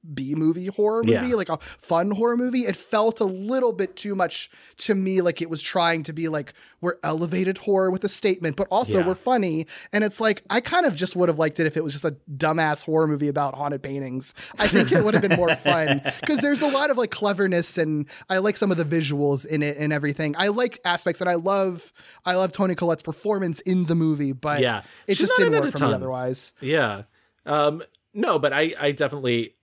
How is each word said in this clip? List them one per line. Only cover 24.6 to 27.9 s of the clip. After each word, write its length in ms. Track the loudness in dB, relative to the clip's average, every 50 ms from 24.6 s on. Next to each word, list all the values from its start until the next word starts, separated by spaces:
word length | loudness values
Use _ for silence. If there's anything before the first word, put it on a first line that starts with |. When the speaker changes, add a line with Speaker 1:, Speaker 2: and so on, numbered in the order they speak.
Speaker 2:
Yeah. 220 | 2 0 0 -2 -6 -12 -20 -16 -2 -2
Speaker 1:
it 80 | 0
Speaker 2:
She's 100 | 0 2
Speaker 1:
just 60 | 2 4
Speaker 2:
not 60 | 4 4
Speaker 1:
didn't 80 | 4 4
Speaker 2:
in 40 | 2
it 20 | 0
Speaker 1:
work 120 | 0 0
Speaker 2:
a 40 | 0
Speaker 1:
for 60 | 0
me 40 | 0
Speaker 2:
ton. 40 | 0
Speaker 1:
otherwise. 580 | 0 -2 -4 -4 -4 -4 -4 -4 -6 -8 -12 _ _
Speaker 2:
Yeah. 420 | -4 -2 0 2 0 0 -2 -6 -10 _ _ _ _ _ _ _ _
Um, 380 | -2 0 2 2 2 0 -2 -12 _